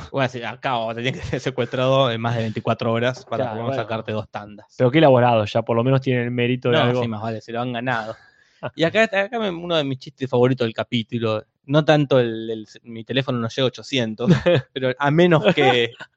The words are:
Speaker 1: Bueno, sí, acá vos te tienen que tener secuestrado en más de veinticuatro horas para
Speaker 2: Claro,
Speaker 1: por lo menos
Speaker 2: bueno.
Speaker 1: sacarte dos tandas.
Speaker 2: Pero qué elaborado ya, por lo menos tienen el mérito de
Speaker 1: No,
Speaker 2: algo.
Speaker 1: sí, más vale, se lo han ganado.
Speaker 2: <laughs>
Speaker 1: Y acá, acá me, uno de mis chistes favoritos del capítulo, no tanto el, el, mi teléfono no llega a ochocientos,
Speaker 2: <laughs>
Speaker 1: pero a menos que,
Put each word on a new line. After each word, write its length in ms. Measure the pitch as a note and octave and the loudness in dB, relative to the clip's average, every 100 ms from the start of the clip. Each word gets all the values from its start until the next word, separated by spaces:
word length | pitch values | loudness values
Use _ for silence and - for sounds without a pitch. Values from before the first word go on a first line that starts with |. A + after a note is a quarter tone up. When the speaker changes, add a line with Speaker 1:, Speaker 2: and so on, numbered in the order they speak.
| - | -6
Speaker 1:
Bueno, 180 | - B2+ | -4 -4
sí, 120 | B2+ | -4
acá 320 | A2+ B2+ C#3+ B2 | -10 -8 -4 -4
vos 200 | A2+ A#2 | -4 -4
te 60 | |
tienen 180 | B2 B2+ | -6 -6
que 60 | - | -6
tener 160 | - | -6
secuestrado 720 | - C3 A#2+ B2+ B2+ C3+ C3+ | -4 -4 -4 -2 2 2 2
en 100 | A2+ | 0
más 140 | A#2 A#2+ | -2 -2
de 80 | |
veinticuatro 500 | A2+ G#2+ - A2+ A#2+ | -4 -4 -4 -2 0
horas 320 | A2+ A#2+ B2+ - | 0 0 -2 -6
para 120 | A#2 B2+ | -6 -4
Speaker 2:
Claro, 40 | |
Speaker 1:
por 80 | A2 | -4
lo 60 | |
menos 120 | A#2 C3+ | -4 -4
Speaker 2:
bueno. 80 | |
Speaker 1:
sacarte 280 | G#2+ A2 A2 | -4 -6 -6
dos 180 | G#2+ G#2 | -8 -8
tandas. 380 | G#2+ G#2 G#2 - - | -12 -14 -18 -14 0
Speaker 2:
Pero 140 | B2+ | 2
qué 80 | D3 | 6
elaborado 440 | D3+ B2+ A#2+ A#2 G#2 | 8 8 6 4 2
ya, 180 | A#2 | -2
por 120 | A2+ A#2 | 0 0
lo 80 | |
menos 160 | A#2+ C3+ | 2 2
tienen 220 | C3 B2+ A#2+ | 2 0 -2
el 60 | |
mérito 380 | B2 A#2+ B2+ B2+ | -2 0 0 0
de 80 | A#2 | 2
Speaker 1:
No, 60 | |
Speaker 2:
algo. 180 | B2 B2 | 2 0
Speaker 1:
sí, 60 | A#2+ | -2
más 140 | A2 | -4
vale, 200 | A2 A2 | -6 -8
se 100 | - | -8
lo 100 | A#2 | -6
han 120 | B2+ | -6
ganado. 420 | A#2+ B2+ A#2 A2 A2 _ _ _ _ | -4 -4 -4 -6 -12 _ _ _ _
Speaker 2:
<laughs> 140 | C3+ - | -12 -2
Speaker 1:
Y 80 | |
acá, 200 | D#3+ F3+ | 0 2
acá 360 | A3 G3 G3+ A#3+ | 0 0 -4 -4
me, 100 | G#3+ | -4
uno 260 | E3+ F3 E3 | -6 -4 -2
de 80 | C#3 | -2
mis 140 | C3 | -6
chistes 300 | - - C3 | -10 -10 -2
favoritos 360 | B2+ B2 C3 A#2 | 2 2 2 -2
del 60 | |
capítulo, 720 | A2+ A2 B2 A2 A#2+ A2+ G#2+ - _ - | -4 -4 -4 -4 -4 -2 -2 -6 _ -2
no 180 | D3 D3+ | 0 4
tanto 340 | D3+ C#3+ C3+ | 2 4 2
el, 300 | A#2+ A2+ A2+ | 2 -2 -6
el, 180 | A2+ G#2 - | -10 -12 -20
mi 200 | A#2+ A2+ A2 | -18 -16 -6
teléfono 340 | B2 C3+ B2 | -4 -2 -4
no 80 | A2+ | -4
llega 160 | - | -2
a 40 | B2+ | -4
ochocientos, 640 | - A2+ C3+ A2+ G#2+ B2 | -4 -4 -2 -2 -2 0
Speaker 2:
<laughs> 440 | D#3 F3 E3+ - | 2 2 0 -2
Speaker 1:
pero 200 | - B2+ B2+ | -6 -4 -2
a 120 | C#3+ | 0
menos 320 | D3+ F3 D#3+ G#3 F3+ | 4 4 4 2 2
que, 360 | D#3 B2 A#2 - - | 4 4 0 -4 -20